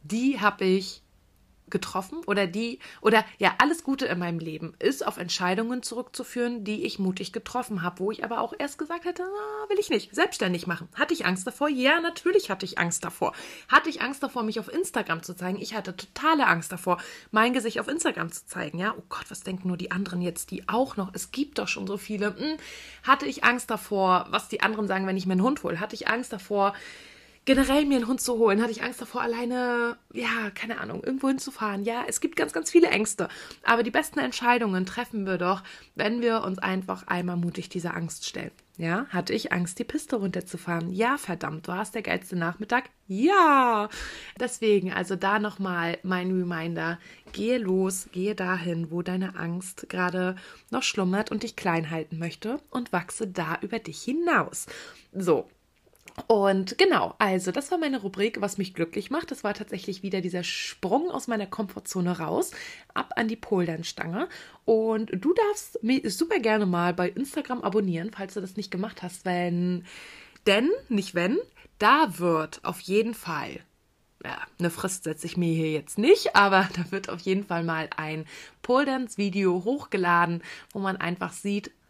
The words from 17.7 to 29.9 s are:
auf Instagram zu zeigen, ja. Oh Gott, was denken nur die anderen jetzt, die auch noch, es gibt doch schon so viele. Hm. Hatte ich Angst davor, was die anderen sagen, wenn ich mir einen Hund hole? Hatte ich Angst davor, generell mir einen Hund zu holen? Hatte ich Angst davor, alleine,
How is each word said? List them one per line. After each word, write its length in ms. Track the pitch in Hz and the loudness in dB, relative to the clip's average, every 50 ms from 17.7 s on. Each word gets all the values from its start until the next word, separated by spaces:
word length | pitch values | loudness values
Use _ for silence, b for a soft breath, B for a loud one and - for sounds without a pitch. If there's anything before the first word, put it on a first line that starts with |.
| 220 240 | -2 -2
auf 80 | 226 - | -4 -2
Instagram 420 | 285 339 - 320 - - 165 165 | -4 0 0 0 0 0 -4 -6
zu 140 | - - - | -6 -12 -14
zeigen, 340 | - - 180 175 151 - 170 | -12 -8 -8 -6 -6 -4 -2
ja. 160 | 185 214 - 214 | -2 -2 -4 -6
Oh 60 | - _ | -10 _
Gott, 220 | - - - - | -10 -10 -10 -12
was 100 | 202 - | -14 -12
denken 280 | - 196 190 185 185 180 | -8 -8 -8 -4 -2 -2
nur 100 | 180 170 | -2 -2
die 140 | 175 - | -4 -4
anderen 280 | 180 180 202 180 180 175 | -2 -4 -2 -2 -2 -2
jetzt, 300 | 175 175 170 - - - | -2 -2 -4 -6 -10 -8
die 180 | 185 185 185 - | -10 -8 -4 -2
auch 300 | 202 233 269 262 - 208 | 0 0 0 0 -2 -6
noch, 140 | 190 190 185 | -6 -6 -6
es 180 | 190 - - | -10 -12 -8
gibt 260 | - 262 294 285 - - | -4 -4 -4 -4 -2 -4
doch 100 | 202 - | -2 -2
schon 180 | - - 196 | -4 -4 -4
so 100 | 185 202 | -6 -6
viele. 400 | 202 - - 214 190 202 208 208 | -6 -6 -6 -4 -2 -2 -2 -2
Hm. 220 | - 247 311 311 302 B B B B B B B B | -2 -4 -4 -4 -6 B B B B B B B B
Hatte 220 | B - 277 269 294 | B 4 4 4 4
ich 200 | 285 - - - | -6 -2 2 4
Angst 260 | 233 240 247 - - | 4 4 2 0 -2
davor, 560 | 226 214 - - 208 196 190 185 185 175 - - | -4 -4 -2 0 2 4 6 6 6 6 4 2
was 200 | - 214 - - | -2 -2 -2 -2
die 120 | - - | 0 2
anderen 280 | - 214 220 214 214 196 | 2 2 2 0 0 0
sagen, 180 | 190 190 190 | 0 0 2
wenn 100 | 190 190 | 0 0
ich 80 | 190 180 | 0 2
mir 80 | 185 | 2
einen 100 | 185 180 | 4 4
Hund 200 | 190 254 294 285 | 4 4 2 0
hole? 180 | - - 170 165 | -2 -4 -2 -2
Hatte 140 | - - - | -4 -8 -8
ich 120 | - - | -4 0
Angst 280 | - 220 240 254 - 226 | 0 0 0 -2 -6 -10
davor, 400 | 196 190 - 208 202 196 196 196 B B B B B B B B B B B B B _ | -12 -6 -2 2 4 4 2 2 B B B B B B B B B B B B B _
generell 400 | - 269 262 269 262 269 294 302 | 4 6 6 6 6 6 4 6
mir 120 | 285 277 | 6 4
einen 100 | 247 233 | 2 4
Hund 140 | 220 262 - | 2 0 0
zu 180 | - 254 247 220 | 0 0 4 6
holen? 240 | 226 214 196 208 | 6 6 8 6
Hatte 80 | 233 226 | 4 2
ich 120 | 226 220 | 0 -4
Angst 180 | - 247 247 - | -4 -6 -6 -8
davor, 220 | 247 - - 240 | -12 -8 -4 -2
alleine, 720 | - 233 233 233 240 240 247 247 247 247 240 240 233 233 | -2 -2 -2 -2 -2 -2 0 0 0 0 2 2 0 0